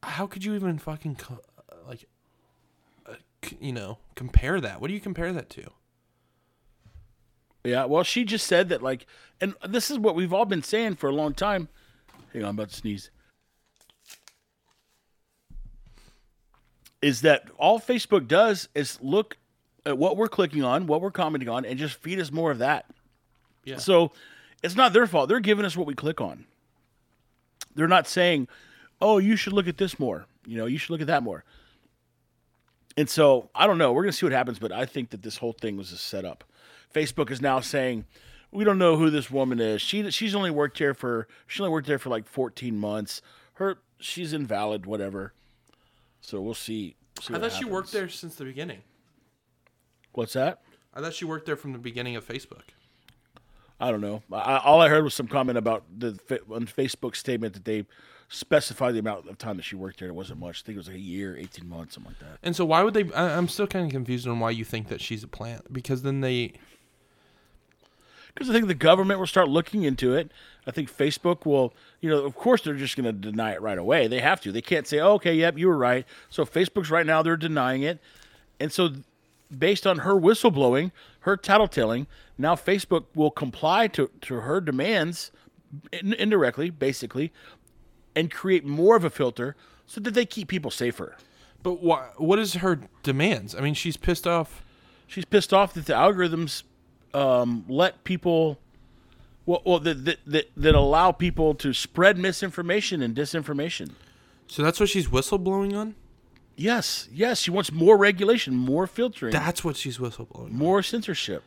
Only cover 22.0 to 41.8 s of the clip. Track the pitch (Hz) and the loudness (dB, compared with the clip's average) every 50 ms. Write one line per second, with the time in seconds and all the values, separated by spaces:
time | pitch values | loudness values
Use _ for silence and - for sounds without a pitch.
22 | - 160 185 190 175 143 135 160 165 160 143 113 120 135 151 131 - _ - _ | -10 -8 -6 -6 -6 -4 -4 -2 -2 -2 -2 0 0 0 0 0 -2 _ -20 _
23 | _ _ _ _ _ _ _ _ _ _ _ _ _ 127 135 127 - 190 190 170 | _ _ _ _ _ _ _ _ _ _ _ _ _ -14 -12 -8 0 4 6 6
24 | 170 147 _ - - - - - - _ _ _ - 170 180 214 262 202 175 220 | 6 4 _ -12 -20 -20 -20 -20 -20 _ _ _ -8 -4 2 4 2 6 6 4
25 | 240 196 165 160 135 131 202 247 208 202 214 202 208 190 151 170 175 147 143 - | 4 4 2 0 2 2 0 0 2 2 2 2 0 -4 -4 -4 -6 -6 -6 -6
26 | - 151 160 - 127 90 69 - - _ _ _ _ _ _ _ _ _ _ _ | -6 -6 -4 -4 -6 -8 -8 -12 -20 _ _ _ _ _ _ _ _ _ _ _
27 | _ _ _ _ _ _ _ _ _ _ _ _ - _ _ 147 156 165 185 185 | _ _ _ _ _ _ _ _ _ _ _ _ -20 _ _ -2 2 4 4 4
28 | 156 - - 185 175 175 170 147 127 - - - - _ - _ - _ _ _ | 4 2 0 2 2 2 2 0 -2 -6 -10 -20 -20 _ -20 _ -20 _ _ _
29 | - 208 220 202 190 202 226 202 - 208 196 202 185 175 170 - 196 185 - - | 2 4 4 4 4 4 2 2 0 0 0 0 0 0 -2 -2 -4 -4 -2 -4
30 | 147 123 92 78 - _ _ _ _ - 113 113 110 117 127 156 - - 170 156 | -4 -4 -4 -6 -10 _ _ _ _ -10 -6 -6 -4 -4 -4 -4 -4 -6 -6 -6
31 | 156 143 165 143 123 110 90 78 - _ _ - _ _ _ _ _ _ _ _ | -2 0 0 0 0 -2 -8 -10 -14 _ _ -20 _ _ _ _ _ _ _ _
32 | _ _ _ _ _ _ _ _ _ _ _ _ _ _ _ _ _ _ - - | _ _ _ _ _ _ _ _ _ _ _ _ _ _ _ _ _ _ -2 -2
33 | 151 135 - 160 156 143 135 123 - - _ - 160 208 196 165 165 131 120 139 | -2 0 4 6 6 6 6 6 2 -6 _ 2 4 4 4 4 4 4 4 2
34 | 185 202 165 - - 160 131 127 127 131 117 95 110 110 87 107 131 127 - 143 | 0 0 -2 -2 -2 0 0 0 0 -2 -6 -8 -8 -8 -4 -6 -6 -6 -6 -8
35 | 123 113 - 101 95 113 - - - 120 113 - - 110 101 98 95 87 87 82 | -8 -8 -12 -14 -12 -12 -12 -8 -8 -8 -8 -6 -6 -6 -6 -6 -10 -12 -14 -14
36 | - - - 98 95 90 73 _ - _ _ _ _ - - - _ _ _ 156 | -12 -10 -8 -8 -8 -10 -12 _ -20 _ _ _ _ -20 -20 -20 _ _ _ -2
37 | 156 139 - - 151 117 135 123 135 139 131 131 123 - - 143 131 127 123 110 | -2 -2 -2 -4 -4 -4 -4 -2 0 0 0 0 -2 -2 -4 -2 -2 -2 -4 -4
38 | 104 - _ - _ - - - _ _ - 196 214 208 196 190 180 175 160 156 | -8 -12 _ -20 _ -20 -20 -20 _ _ -6 0 2 2 4 6 6 4 6 6
39 | 165 160 151 147 123 - 131 135 131 127 123 117 113 110 107 104 - - - 208 | 4 4 2 0 -4 -4 -2 -2 0 0 0 0 0 0 0 -2 -2 -4 -4 -4
40 | 214 202 147 - 220 220 196 202 196 180 156 147 147 143 - - 156 143 135 - | -4 -4 -4 -4 -4 -2 -2 -2 -2 -2 0 0 -2 -2 -2 -2 -2 -2 -2 -2
41 | - 123 120 113 113 _ _ _ _ _ - - 202 185 160 160 | -4 -4 -4 -4 -4 _ _ _ _ _ -8 -4 -2 -2 -2 -2